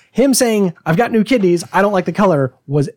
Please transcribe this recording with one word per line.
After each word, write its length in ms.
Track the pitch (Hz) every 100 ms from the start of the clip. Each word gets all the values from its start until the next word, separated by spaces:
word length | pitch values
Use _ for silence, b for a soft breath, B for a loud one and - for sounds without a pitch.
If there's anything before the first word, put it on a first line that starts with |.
| b -
him 140 | 277
saying, 400 | 254 247 214 190 - -
"I've 100 | 165
got 160 | 233
new 120 | 226
kidneys, 400 | 208 254 185 175 -
I 100 | 180
don't 100 | 202
like 120 | 196
the 80 | 175
color," 420 | 170 202 151 131 - -
was 220 | 147 147